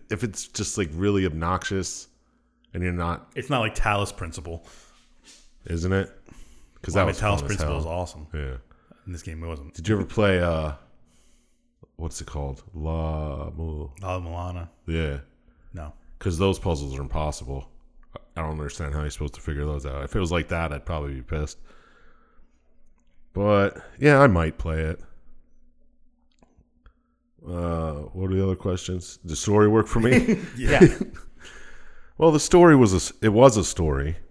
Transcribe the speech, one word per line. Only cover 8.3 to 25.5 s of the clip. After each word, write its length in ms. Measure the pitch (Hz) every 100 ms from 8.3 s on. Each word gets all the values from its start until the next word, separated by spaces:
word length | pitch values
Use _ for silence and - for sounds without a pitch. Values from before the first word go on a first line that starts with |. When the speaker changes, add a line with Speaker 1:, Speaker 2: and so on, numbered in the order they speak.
Speaker 1:
Yeah. 240 | 76 69 65 - _ _ - -
Speaker 2:
In 40 |
this 100 | 85
game, 200 | - 80
it 40 | 82
wasn't. 260 | 78 71
Speaker 1:
Did 140 | - 85
you 80 | 107
ever 100 | 85
play, 340 | - 101 92
uh, 340 | 87 80 78 71 _ - _ _ _ _ _ _ _ _ _ -
what's 260 | 82 -
it 60 | -
called? 360 | 76 69 67 - -
La 760 | 78 80 80 78 76 71 73
Mu- 400 | 78 82 78 71 -
Speaker 2:
La 180 | 95 92
Mulana. 500 | 87 85 87 90 82 _ -
Speaker 1:
Yeah. 340 | 82 78 69 - _ _ _ -
Speaker 2:
No. 200 | 87 73 - - -
Speaker 1:
'Cause 180 | 104 82
those 220 | 98 92
puzzles 380 | 95 78 71 67
are 40 |
impossible. 680 | 67 78 76 73 64 67 69 - - - - - - -
I 60 |
don't 100 | 78
understand 420 | 78 73 - 78
how 80 | 73
you're 80 | 76
supposed 240 | - 73 -
to 60 |
figure 240 | - 73 73
those 200 | 73 67
out. 180 | 71
If 120 | 71 110
it 40 |
was 120 | 87
like 160 | 87 76
that, 220 | 85 82
I'd 120 | 71 -
probably 280 | 82 71 67
be 60 |
pissed. 360 | - 78 76 - - - - _ - - _ - - _ _ _ - _ _ - -
But, 500 | - 101 104 98 - - -
yeah, 200 | 143 139
I 80 | 139
might 300 | 90 80 -
play 240 | 85 80
it. 200 | 80 80 - - - - -